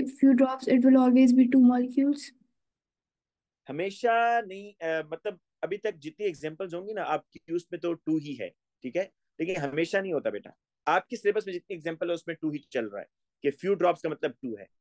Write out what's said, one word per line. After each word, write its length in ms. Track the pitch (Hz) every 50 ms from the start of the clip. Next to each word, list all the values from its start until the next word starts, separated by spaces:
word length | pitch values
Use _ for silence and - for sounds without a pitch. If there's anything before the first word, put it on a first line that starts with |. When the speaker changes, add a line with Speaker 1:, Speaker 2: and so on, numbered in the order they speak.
| 254 - -
Speaker 1:
few 180 | - 269 269 262
drops, 320 | 240 269 262 262 269 -
it 180 | - 254 247 240
will 120 | 262 262 262
always 340 | 254 254 240 262 262 247 247
be 120 | 262 254
two 140 | 240 269 262 247
molecules? 600 | 247 247 247 247 247 - 277 277 285 285 - - - - _ _ _ _ _ _ _ _ _ _ _ _ _ _ _ _ _ _ _ _ _ _ _ _ _ _ -
Speaker 2:
हमेशा 720 | 135 156 185 196 196 - 247 233 226 233 233 233 233 233
नहीं, 320 | 220 185 190 196 202 208 202
अ, 300 | - 165 160 160 160 156 151
मतलब 280 | 160 - - 208 190 170 _ _ _ - 160
अभी 140 | 160 202
तक 180 | 202 - 214 202
जितनी 280 | 156 135 156 - - 208
examples 480 | 196 156 131 147 156 160 - 196 175 170
होंगी 200 | 175 190 208 220
ना 100 | 196 156
आपकी 480 | 135 156 143 - _ - - _ - 165
उसमें 240 | 175 - - 175 160
तो 120 | 165 170 165
टू 220 | - - 156 160 156
ही 140 | 143 147 135
है, 140 | 120 98 87 _ _ _ _ _ _ -
ठीक 120 | 127 120
है, 80 | 175 196 - _ _ _ _ _ -
लेकिन 180 | 165 175 185
हमेशा 440 | 151 143 139 143 156 170 170 - 196
नहीं 120 | 196 190 160
होता 160 | 135 113 110
बेटा। 260 | 101 101 - - - _ _ _ _ _ -
आपके 280 | 147 165 185 - - 247
syllabus 320 | 214 - 202 208 214 196
में 60 | 190 180
जितनी 220 | 175 _ - 190
एग्जांपल 340 | 165 143 165 165 160 180 175
है 40 | 170
उसमें 220 | 160 - 170 160
टू 160 | - 160 151
ही 80 | 147 143 - _
चल 140 | - 123 113
रहा 160 | 104 101 98
है 60 | - _ _ _ _ _ _ _ -
कि 80 | 143
फ्यू 220 | 139 - - 190 202
drops 260 | 165 175 175 170 -
का 80 | - 160
मतलब 260 | 151 - 165 139 - _
टू 140 | - 123 110
है, 100 | 98 95 _ _ _